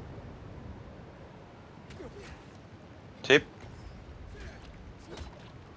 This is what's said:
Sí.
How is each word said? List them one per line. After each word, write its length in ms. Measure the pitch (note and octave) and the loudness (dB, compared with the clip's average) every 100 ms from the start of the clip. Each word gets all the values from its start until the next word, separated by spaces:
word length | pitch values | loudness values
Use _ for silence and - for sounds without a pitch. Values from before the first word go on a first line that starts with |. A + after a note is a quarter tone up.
| - - - - - - - - - - - - - - - - - - - - - - - - - - - - - - - - | -6 -6 -6 -6 -8 -6 -6 -6 -8 -8 -10 -10 -10 -10 -12 -12 -12 -12 -10 -6 -6 -6 -8 -8 -10 -10 -10 -10 -10 -10 -10 2
Sí. 200 | - C#3+ - - - - - - - - - - - - - - - - - - - - - - - | 12 12 12 0 -8 -8 -8 -8 -8 -8 -6 -6 -6 -6 -8 -8 -10 -10 -8 -6 -6 -6 -8 -10 -10